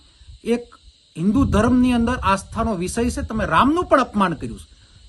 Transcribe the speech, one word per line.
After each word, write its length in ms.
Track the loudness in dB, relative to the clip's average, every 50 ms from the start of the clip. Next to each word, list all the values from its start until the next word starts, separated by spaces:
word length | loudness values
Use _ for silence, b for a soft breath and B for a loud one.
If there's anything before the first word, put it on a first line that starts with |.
| b b b b b b b b -4
એક 180 | -4 -4 -4 -4 -12 -20 _ _ -20 _ _ _ _ _
હિન્દુ 240 | -2 -2 2 2 2 2
ધર્મની 500 | 2 4 2 4 4 2 2 2 2 2 0
અંદર 180 | 0 0 -2 -2
આસ્થાનો 500 | 0 0 0 -2 -4 -8 -6 -4 -2 -2 -2
વિષય 340 | -4 -6 -6 -4 -2 -2 -2
છે. 120 | -4 -6
તમે 220 | -8 -6 -4 -4 -2
રામનું 420 | 2 2 4 4 4 2 0 2 2
પણ 160 | 2 2 2
અપમાન 320 | 0 0 0 0 0 0 -4
કર્યું 220 | -8 -12 -12 -14
છે, 60 | -18 _ b b b b b b b